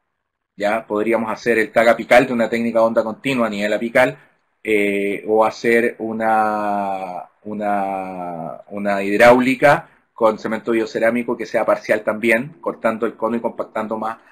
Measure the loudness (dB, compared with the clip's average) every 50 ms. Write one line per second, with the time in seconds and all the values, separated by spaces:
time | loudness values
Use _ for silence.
0 | _ _ _ _ _ _ _ _ _ _ _ -4 -2 -2 -2 -2 -4 -4 -4 -2
1 | 0 0 0 -2 -2 -4 -6 -6 -2 0 0 0 0 0 2 2 4 4 4 2
2 | 2 4 6 6 6 4 0 -2 -2 0 0 -2 -2 0 2 2 2 4 2 2
3 | 0 0 -4 -6 -4 -4 -2 0 -2 -2 -2 -2 -2 -2 -2 -2 -2 0 2 2
4 | 2 2 0 -6 -16 _ _ _ _ _ _ _ -4 0 0 0 2 0 -2 -2
5 | -2 -4 -4 -6 -4 0 2 2 2 2 0 -2 0 2 2 2 2 0 -4 -6
6 | -10 -8 -6 -4 -2 0 2 2 2 0 -2 -2 -4 -2 -2 -2 -4 -4 -6 -6
7 | -8 -10 -10 -12 -14 -16 _ _ -14 -12 -8 -6 -2 -2 -2 -2 -2 -4 -4 -6
8 | -8 -8 -10 -10 -10 -10 -10 -10 -10 -10 -12 -14 -16 -14 -10 -6 -4 -4 -2 -2
9 | -2 0 4 8 8 8 8 8 4 2 0 2 4 4 4 4 0 -10 _ _
10 | _ _ -4 0 2 2 2 0 -4 -6 -6 -6 -2 -2 0 0 0 -2 -2 0
11 | 0 0 0 0 -4 -4 -6 -6 -6 -4 -2 -2 0 0 0 -2 0 -2 -2 -2
12 | -2 -4 -4 -2 0 0 0 0 0 -6 -12 -10 -8 -8 -8 -4 -4 -4 -2 -2
13 | -4 -6 -6 -4 -4 -4 -4 -2 -4 -6 -6 -8 -10 -8 -8 -8 -6 -6 -6 -6
14 | -6 -8 -10 -10 _ _